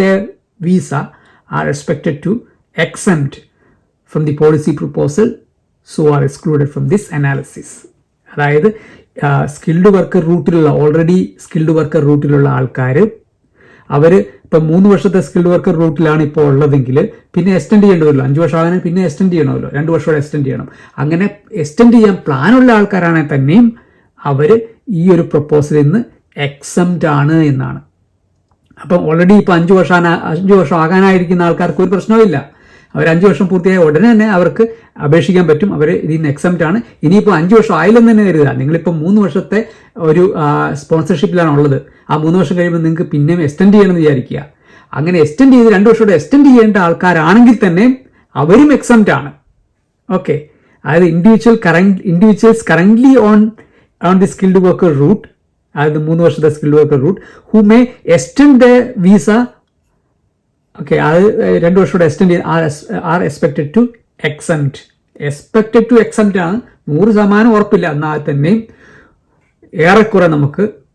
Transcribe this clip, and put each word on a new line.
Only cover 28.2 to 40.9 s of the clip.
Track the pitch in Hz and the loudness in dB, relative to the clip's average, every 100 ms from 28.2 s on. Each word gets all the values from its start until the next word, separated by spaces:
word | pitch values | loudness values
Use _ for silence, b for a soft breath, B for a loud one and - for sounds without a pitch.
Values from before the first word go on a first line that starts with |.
| _ _ _ _ _ _ | _ _ _ _ _ _
അപ്പം | - 180 | -4 -2
already | 165 160 180 | 0 0 4
ഇപ്പം | 208 196 | 2 2
അഞ്ച് | 175 170 | 0 2
വർഷം | 190 160 | 2 2
ആകാ-, | 180 175 170 | 0 0 -2
അഞ്ച് | - 160 190 | -4 -4 0
വർഷം | 196 156 175 | 2 2 -2
ആകാനായിരിക്കുന്ന | 156 185 196 185 175 180 | 0 0 2 0 0 -2
ആൾക്കാർക്ക് | 170 160 175 165 | -2 -2 -4 -2
ഒരു | 180 | -2
പ്രശ്നവുമില്ല. | 190 - 220 214 143 - b b b b | -2 0 2 2 0 -8 b b b b
അവർ | 147 156 | -4 -2
അഞ്ച് | 165 196 | 2 2
വർഷം | - 185 | 2 -2
പൂർത്തിയായ | 185 180 185 | -2 0 2
ഉടനെ | 160 151 226 | 2 2 2
തന്നെ | 226 214 | 2 2
അവർക്ക് | 185 175 147 226 B B - | 0 0 0 -4 B B -8
അപേക്ഷിക്കാൻ | 147 165 170 180 170 | 0 0 2 0 2
പറ്റും. | 147 202 | 0 -2
അവര് | 160 151 | -2 -2
ഇതിൽ | 185 - | -2 -4
നിന്ന് | 160 156 | -4 -4
എക്സംപ്റ്റ് | 143 180 175 | -4 -4 -2
ആണ്. | 160 208 b b | -2 -4 b b
ഇനിയിപ്പോൾ | 151 202 190 | 0 2 2
അഞ്ച് | 170 175 | 0 2
വർഷം | 226 - | 2 2
ആയില്ലെന്ന് | 165 170 233 233 | 0 2 4 4
തന്നെ | 220 | 4
കരുതുക. | 202 160 139 | 2 0 0
നിങ്ങളിപ്പോൾ | 123 135 160 170 | -2 -4 -4 -4
മൂന്ന് | 165 160 214 | -4 0 0
വർഷത്തെ | 190 190 - 202 226 B B - | 0 -4 -4 -6 -6 B B -4
ഒരു, | 160 156 185 175 | 0 2 2 0
ആ, | 147 147 151 | -2 -2 -4
സ്പോൺസർഷിപ്പിലാണ് | 143 - | -8 -4